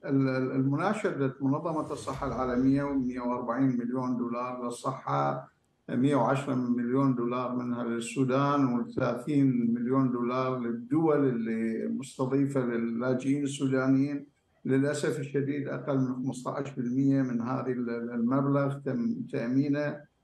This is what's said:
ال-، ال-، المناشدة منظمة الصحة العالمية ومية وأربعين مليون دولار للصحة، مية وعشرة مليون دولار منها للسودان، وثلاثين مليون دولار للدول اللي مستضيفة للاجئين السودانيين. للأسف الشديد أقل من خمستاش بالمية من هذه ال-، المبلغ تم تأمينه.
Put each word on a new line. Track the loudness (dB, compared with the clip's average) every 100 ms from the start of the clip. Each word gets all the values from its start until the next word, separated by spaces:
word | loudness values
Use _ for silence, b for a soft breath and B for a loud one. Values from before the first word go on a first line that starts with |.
| 0
ال-، | 2 2
ال-، | 0 -2
المناشدة | 0 0 0 0 0 -2 0 -2 -2
منظمة | -2 0 -2 -4 -4
الصحة | -6 -8 -6 -6
العالمية | -4 -2 2 2 2
ومية | 0 -2 -2 -4
وأربعين | -4 -4 -2 2 2 2
مليون | -2 -2 -2 -2
دولار | -2 -4 -6 -6 -8
للصحة، | -6 -6 -6 -4 0 0 -2 -8 _ _ _ -4
مية | 2 4 4
وعشرة | 4 2 0 -2
مليون | 0 0 2 2 2 2
دولار | 0 -2 -2 -4
منها | -4 -4
للسودان، | -2 -4 -4 0 2 4 2 2 2 2
وثلاثين | -2 -2 -2 -2 0 4 4 6 4
مليون | 4 2 4 4
دولار | 2 0 0 0 0
للدول | -2 -4 0 2 4 4 4
اللي | 2 -2 0 0 -2 -2
مستضيفة | -4 -6 -4 0 2 2 0
للاجئين | 0 0 -2 -2 0 0 0 0
السودانيين. | -2 -2 0 2 4 4 2 -2 -10 _ _ _ 0
للأسف | 2 2 0 -2 -2
الشديد | -2 -2 -2 -4 -4
أقل | -6 -2 0
من | 0 -2
خمستاش | -4 -6 -6 -6 -6
بالمية | -6 -2 2 2 2
من | 2 -2
هذه | -2 -4 -2
ال-، | -2 -2 -4 -4
المبلغ | -2 2 2 2 2 0 -2
تم | -4 -2 -2 -2 -4
تأمينه. | -4 0 2 2 2 0 -6 -14 _